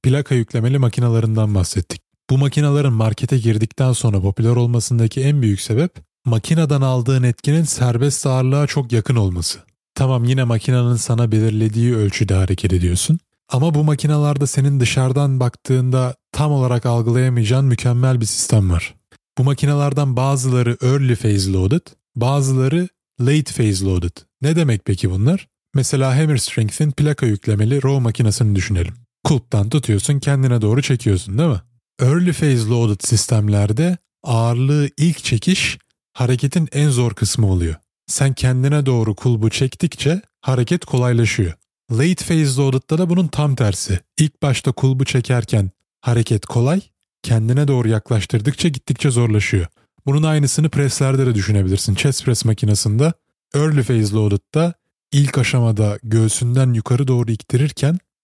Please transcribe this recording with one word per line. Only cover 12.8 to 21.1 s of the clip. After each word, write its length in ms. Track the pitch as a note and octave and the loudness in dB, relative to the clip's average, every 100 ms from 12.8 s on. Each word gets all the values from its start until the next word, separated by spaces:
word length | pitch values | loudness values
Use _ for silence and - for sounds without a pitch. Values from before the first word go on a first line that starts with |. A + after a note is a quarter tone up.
| F2 F2+ - E3 - _ _ | 0 0 0 -2 -4 _ _
Ama 260 | B2+ E3 | 0 2
bu 100 | D3 | 2
makinalarda 640 | D#3 C#3+ D3 D3 D3 C#3 C#3+ | 2 0 0 2 0 0 -2
senin 340 | - C#3 C#3 | 0 0 2
dışarıdan 600 | A#2 C3+ C3 C3 C#3+ C3 | 0 0 0 0 0 0
baktığında 760 | A#2+ - - C3 B2+ C3 B2+ - _ | -2 -4 -2 0 0 0 -2 -6 _
tam 200 | - D3+ | -4 0
olarak 340 | C#3+ B2+ B2 B2 | 2 0 0 0
algılayamayacağın 800 | A#2+ A2+ A#2+ B2+ A#2+ G#2+ C3 | 0 2 2 2 0 2 2
mükemmel 560 | C3+ A#2 B2 A#2+ B2+ B2 | 2 2 0 2 2 0
bir 60 | G#2+ | -2
sistem 440 | - - A2+ F#2+ | -4 0 2 2
var. 240 | E2+ - - _ _ _ - | 0 -4 -12 _ _ _ -2
Bu 60 | |
makinalardan 720 | C3 C#3 C#3+ D3 C#3+ C#3 C#3 B2 | 0 0 0 0 0 0 0 0
bazıları 600 | C3+ C#3 B2+ B2 A#2+ A#2 | 0 0 0 0 0 0
early 320 | B2+ C#3 C3 | 0 0 0